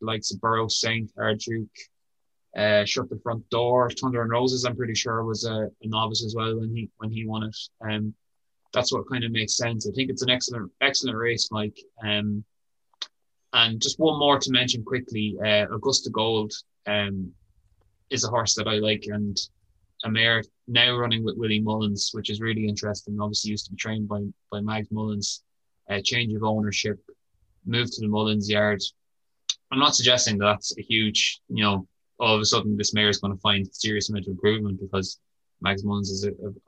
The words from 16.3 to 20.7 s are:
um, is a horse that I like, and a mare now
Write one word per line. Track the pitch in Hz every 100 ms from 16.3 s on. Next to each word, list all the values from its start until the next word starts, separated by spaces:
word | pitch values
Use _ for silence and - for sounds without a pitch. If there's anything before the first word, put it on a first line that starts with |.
| 110 107 - - _ 104
um, | 104 101 98 92 - _ _ _ _ _ _ -
is | 127
a | 110
horse | 120 110 113
that | 107
I | 107
like, | 107 107 104
and | 104 104 92 - _ _ _ _ -
a | 113
mare | 110 117 113 110 _
now | -